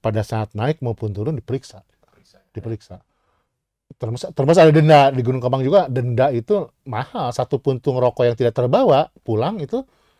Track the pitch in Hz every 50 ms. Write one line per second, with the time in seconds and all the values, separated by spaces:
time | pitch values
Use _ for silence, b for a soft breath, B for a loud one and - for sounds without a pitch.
0 | - 113 107 110 107 - - 110 107 - _ 104 110 139 156 _ 135 120 113 -
1 | - 107 101 98 107 143 160 123 - - 131 139 - - - 95 _ _ _ _
2 | _ _ _ _ _ _ _ _ _ _ _ - - 113 113 104 - _ 90 -
3 | _ _ _ _ _ _ _ _ _ _ _ _ _ _ _ _ _ _ - _
4 | - 110 117 123 - - - - 135 139 165 180 165 160 147 160 151 156 156 143
5 | 139 139 135 127 123 117 131 131 120 127 123 135 131 131 170 202 170 135 123 131
6 | 123 123 120 113 127 147 131 120 117 - 208 202 160 - _ _ _ 135 117 110
7 | 131 - - 233 156 123 120 - 127 - - 123 _ 143 131 123 _ 147 131 127
8 | 123 123 - - 127 120 120 - 127 117 113 - 123 123 139 220 269 214 143 135
9 | 160 - _ _ _ - 113 107 120 165 226 208 147 135 - 254 262 _ _ _
10 | _ _ _